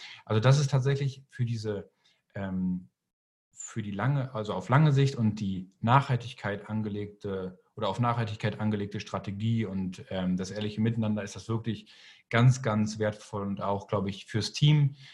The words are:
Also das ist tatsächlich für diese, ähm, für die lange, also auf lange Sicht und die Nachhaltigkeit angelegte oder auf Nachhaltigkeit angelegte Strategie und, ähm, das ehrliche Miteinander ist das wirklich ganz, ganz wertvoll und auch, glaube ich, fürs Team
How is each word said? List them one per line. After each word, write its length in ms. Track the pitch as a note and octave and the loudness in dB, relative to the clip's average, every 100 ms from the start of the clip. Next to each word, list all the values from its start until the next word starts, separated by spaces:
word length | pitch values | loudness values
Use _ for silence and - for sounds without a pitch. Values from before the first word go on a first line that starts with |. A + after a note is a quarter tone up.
| - - - | -18 -12 -2
Also 140 | A2 | 4
das 200 | B2+ C#3+ | 6 6
ist 120 | C#3 | 4
tatsächlich 520 | C3+ C3 C#3 C#3 - - | 2 2 0 -2 -6 -10
für 160 | - A#2 | -4 -4
diese, 460 | A2+ G#2+ G2 - _ _ _ _ | -2 -4 -6 -8 _ _ _ _
ähm, 560 | G2+ F#2+ F#2 F#2 F2+ F#2 _ _ _ _ _ _ | -8 -4 -2 -2 -2 -8 _ _ _ _ _ _
für 320 | - - A2 | -18 -12 -8
die 80 | G2+ | -6
lange, 420 | G2 A#2+ C#3+ B2+ | -2 0 0 -2
also 200 | A2 G#2 | -6 -4
auf 160 | F#2 F2+ | -4 4
lange 240 | C3+ D#3 | 6 6
Sicht 220 | C3+ C3+ B2+ | 6 4 4
und 240 | A2 G#2 | 0 2
die 300 | G2 F#2 - _ | -2 -4 -8 _
Nachhaltigkeit 880 | A2+ C3+ C3+ B2 A2+ - G#2 G2+ - | 4 4 4 -2 -4 -8 -6 -6 -6
angelegte 920 | A2 G#2 G#2 G#2 - G2+ F#2+ F#2 - _ - | -4 -4 -6 -8 -8 -8 -6 -8 -12 _ -4
oder 140 | G2+ | -2
auf 100 | G2 | 0
Nachhaltigkeit 600 | A#2+ A#2 G#2+ G#2+ G#2+ F#2+ | 0 0 -2 -4 -4 -2
angelegte 400 | G#2+ G#2 G2+ G#2+ | -2 -2 -4 -8
Strategie 680 | - G2 G2+ G2 A2+ A2+ G2+ | -6 -8 -6 -4 -2 0 -2
und, 400 | F#2+ F#2 F#2 - | -4 -4 -8 -8
ähm, 280 | F#2+ F#2 F2+ | -4 0 -2
das 120 | F#2 | -4
ehrliche 320 | G2+ G#2+ G#2+ | -6 -6 0
Miteinander 400 | A2+ A#2 G#2+ G#2 | 0 0 -2 -2
ist 140 | G2+ G2 | -6 -10
das 140 | - | -6
wirklich 440 | A2+ A2+ G#2 - - - - - | -4 -4 -8 -10 -20 -20 -20 0
ganz, 320 | A#2 B2+ - | 6 6 6
ganz 380 | A2 G#2+ G#2+ - | 2 2 0 0
wertvoll 460 | G#2+ - - G#2 G2+ | -2 -2 -8 -6 -4
und 160 | F#2+ | -4
auch, 260 | G2 G2+ - | -2 -2 -2
glaube 220 | G2+ F#2+ | -2 -2
ich, 160 | F#2+ - | -6 -4
fürs 260 | G#2+ F#2 | -2 -2
Team 420 | - D3+ D3+ C#3+ - - | 2 4 6 4 -2 -20